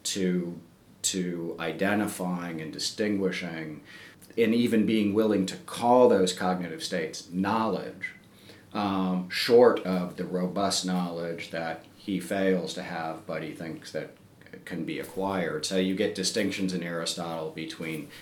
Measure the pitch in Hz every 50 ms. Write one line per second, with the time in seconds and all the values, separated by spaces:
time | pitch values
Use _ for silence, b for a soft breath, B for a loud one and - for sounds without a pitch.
0 | - - - 101 92 92 90 90 87 85 85 82 - - - - - - - -
1 | - - - 95 90 90 87 85 82 85 82 - 82 82 78 78 95 98 104 104
2 | 104 92 - - 92 90 90 87 85 85 82 80 78 78 - 71 - - - -
3 | 107 104 104 98 98 92 90 85 90 85 82 80 78 76 76 71 B B B B
4 | B B B B B B - - 117 107 113 120 120 113 113 113 104 92 113 110
5 | 104 101 98 107 110 107 107 95 92 90 - - - - - - 117 120 123 127
6 | 123 113 110 95 92 92 - - 98 92 92 90 87 82 80 80 - - 95 87
7 | 80 76 - - - - 85 92 98 98 107 110 110 110 92 73 60 58 - -
8 | - - - - - B B B B B B B B B - 107 104 98 98 95
9 | 95 92 92 92 90 90 - - - - 120 120 123 117 - - - 90 92 90
10 | 87 - - - 90 80 87 90 90 90 90 101 101 95 92 - - 92 92 90
11 | 90 85 85 85 85 85 85 82 - - - 82 82 80 78 - - - - -
12 | - - 98 87 87 - 104 98 95 95 95 90 82 78 - 90 87 87 90 82
13 | 80 80 80 78 - - 80 80 80 78 76 - 87 80 78 78 - - - 78
14 | 73 - - - - - - - - - - 92 - - 95 85 80 76 76 67
15 | 71 - - 92 95 98 98 95 87 78 73 78 - - 95 95 92 92 95 95
16 | 104 92 - 98 92 92 - 113 104 95 95 101 95 92 90 90 85 85 85 85
17 | 85 85 - - 85 82 82 82 78 78 - 80 80 80 - - 85 80 80 78
18 | 71 69 B B